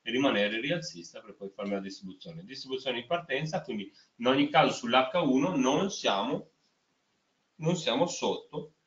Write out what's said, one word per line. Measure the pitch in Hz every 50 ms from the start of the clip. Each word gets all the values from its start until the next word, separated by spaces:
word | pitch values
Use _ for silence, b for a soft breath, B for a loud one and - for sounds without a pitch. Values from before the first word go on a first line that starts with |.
e | _ 113 113
rimanere | 131 143 135 117 101 101 104 110 113
rialzista | 123 147 170 170 160 - - 87 85 - - -
per | - 101 98
poi | _ 98 98 -
farmi | - 101 101 101
la | 98
distribuzione. | 95 98 95 - 101 92 90 - - 90 80 82 90
Distribuzione | 107 131 131 - 131 131 131 - 139 127 120
in | 117 -
partenza, | 170 170 165 - 131 135 156 156 - 185 -
quindi | - 117 104 98 B B B B B B _
in | 117 123
ogni | 135 143 147 147
caso | - 160 147 123
sull'H | - - - 117 120 127 - - - 180 165
uno | 139 127 131 151 180 180
non | 143 127 127 143 160 190 196
siamo, | - - - 120 104 98 104 127 - - - _ _ _ _ _ _ _ _ _ _ _ _ _ _ _ _ _ _ _ _ _ _
non | _ 160 160 180
siamo | 180 - - 113 135 170
sotto | 170 - - 131 107 92 - - - - 147 - - _ _ _